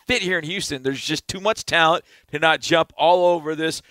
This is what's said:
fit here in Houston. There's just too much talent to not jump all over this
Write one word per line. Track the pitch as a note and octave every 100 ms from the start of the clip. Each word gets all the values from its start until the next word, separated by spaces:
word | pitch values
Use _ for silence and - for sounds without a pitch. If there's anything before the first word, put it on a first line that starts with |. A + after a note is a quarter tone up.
| -
fit | A#3+
here | F3+ F3+
in |
Houston. | D3+ F#3+ - C#3
There's | C3 C3+
just | - D#3 -
too | F#3
much | G3 A3 -
talent | E3 D#3+ F3 - _ _
to | D3
not | D#3+ D3+
jump | - E3 E3 -
all | D#3 F3+ F3
over | F3 D3+ D#3
this | D#3+ D3+ -